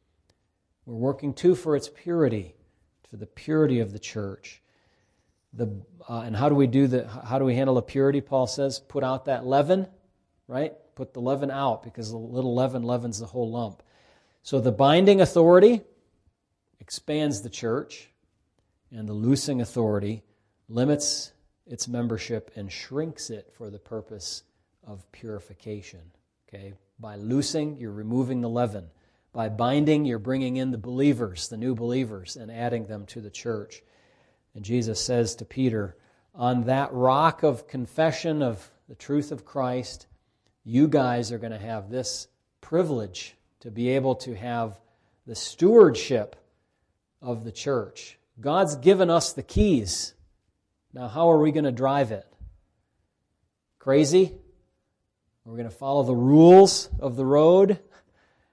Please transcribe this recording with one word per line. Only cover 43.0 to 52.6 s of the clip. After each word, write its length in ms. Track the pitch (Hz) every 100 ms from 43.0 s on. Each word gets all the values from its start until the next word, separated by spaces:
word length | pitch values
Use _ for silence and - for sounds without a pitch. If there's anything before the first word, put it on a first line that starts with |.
| 104 90 - _ _ _
to 120 | 120
be 180 | 104 123
able 260 | 135 131 127
to 200 | 135 104
have 440 | 120 120 113 101 _ _ _ _ -
the 100 | 110
stewardship 1000 | - - 175 233 180 - - 123 104 - _ _ _ _ _ _ _ _
of 240 | 123 117
the 80 | 113
church." 680 | 104 143 127 101 - - - _ -
God's 360 | 107 175 180 143
given 340 | 147 196 175
us 240 | 165 -
the 80 | -
keys. 720 | - 190 208 139 98 - - - _ _ _ _ _ _ _
Now, 140 | 127 120
how 240 | 131 170
are 80 | 160
we 120 | 151
gonna 200 | 151 143
drive 400 | 117 135 139 123
it? 200 | 104 - _ - -